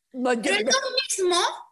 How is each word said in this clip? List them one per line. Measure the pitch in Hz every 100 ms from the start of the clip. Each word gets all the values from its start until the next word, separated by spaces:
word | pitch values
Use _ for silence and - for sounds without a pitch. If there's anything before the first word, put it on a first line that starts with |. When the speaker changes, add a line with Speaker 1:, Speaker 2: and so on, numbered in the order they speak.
| _
Speaker 1:
No, | 262 254
yo | 233
Speaker 2:
pero | 277 415
es |
lo | 247 523 523 508 - - 359
mismo | 349 466 - -